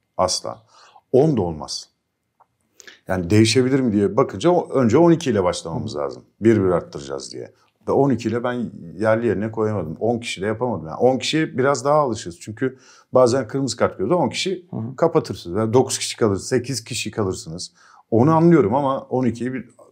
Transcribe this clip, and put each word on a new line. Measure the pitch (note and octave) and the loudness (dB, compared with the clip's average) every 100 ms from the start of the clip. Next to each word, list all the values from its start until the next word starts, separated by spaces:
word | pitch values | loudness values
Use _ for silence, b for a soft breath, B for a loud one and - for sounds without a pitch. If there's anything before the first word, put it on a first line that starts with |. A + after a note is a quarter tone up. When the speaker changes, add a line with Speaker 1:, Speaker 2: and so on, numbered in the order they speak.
| _ - | _ -2
Speaker 1:
asla. | F2+ - - - _ b b b b | -2 -2 -8 -12 _ b b b b
On | B2+ D#3+ A2+ | 4 4 2
da | |
olmaz. | F2 D2+ C2 - - _ _ _ _ _ _ _ _ _ B B B | -2 -6 -10 -12 -14 _ _ _ _ _ _ _ _ _ B B B
Yani | F#2 E2+ | -4 2
değişebilir | G#2 A2+ C3 B2+ C3+ | 4 6 4 2 2
mi | B2 | 2
diye | G2+ G2 A2 | 2 2 0
bakınca | B2+ G2 D#3+ | -2 0 2
o-, | F3+ - | 2 0
önce | C3+ A#2 C#3 | 0 4 6
on | E3+ | 6
iki | E3 C3+ | 4 2
ile | G#2 | 0
başlamamız | F2+ E2 E2 D#2 D2 | 0 -2 -6 -8 -6
Speaker 2:
Hı. | C#2+ | -6
Speaker 1:
lazım. | C#2 B1 - - | -6 -8 -18 0
Bir | G#2+ G#2+ | 4 4
bir | F#2+ | 4
arttıracağız | E2+ - D#2 C#2 C#2 C2 | 0 -2 -10 -10 -10 -12
diye. | B1 A1 _ _ _ - | -14 -16 _ _ _ -2
Ve | |
on | G2 C#3 | 2 2
iki | A2+ A2+ | 0 -2
ile | A#2 | -4
ben | B2 B2 G#2 E2 E2 F2+ | -4 -6 -8 -10 -14 -4
yerli | A2 A2+ A#2 | 0 0 0
yerine | F#2 A2 | -2 -4
koyamadım. | A2 G#2+ G#2 D#2+ D2+ | -2 -2 -2 -6 -4
On | A2 A#2 | -2 -2
kişi | A#2 - | -6 -6
de | G2+ | -6
yapamadım. | A2 B2+ F#2 D#2 | -4 -4 -6 -8
Yani | D2+ | 0
on | B2 B2+ | 2 2
kişiye | - D#3 D#3+ C3 | -2 -2 -2 0
biraz | C3 C#3 C3+ | 0 0 2
daha | D3+ | 2
alışırız. | C#3 G#2+ F2 - | 2 -2 -10 -14
Çünkü | - G#2+ C3 - b b b | -14 -6 -6 -6 b b b
bazen | B2 B2 C3+ A2+ | 4 4 4 -2
kırmızı | C#3 C3+ - | -4 -4 -2
kart | G2 - | -2 -2
görüyoruz. | G2+ F3 | -2 0
On | B2+ | 0
kişi | - F#3 F3+ - | -2 -4 -6 -8
Speaker 2:
Hı | B2 | -10
hı. | A2+ C3 | -8 0
Speaker 1:
kapatırsınız. | E3 D#3 - G#2+ - F#2+ | 0 0 -2 -6 -6 -4
Veya | A2 | 2
dokuz | B2 B2 - | 2 2 -2
kişi | - - | -6 0
kalır, | A2 F#2+ | 0 0
sekiz | - C3 - A#2+ | -2 -4 -2 -8
kişi | - A#2 G#2+ | -8 -8 -6
kalırsınız. | A2+ F#2+ F2+ E2 E2+ - b b b b | -4 -4 -4 -10 -14 -14 b b b b
Onu | A2 D3+ D#3+ | 4 4 6
anlıyorum | E3+ D#3+ G2+ C3+ | 6 6 4 2
ama | C#3 C3+ | -2 -4
on | - B2+ B2 | -4 -2 -2
ikiyi | A2+ B2 | -2 -6
bir, | C3 - _ - | -8 -12 _ -20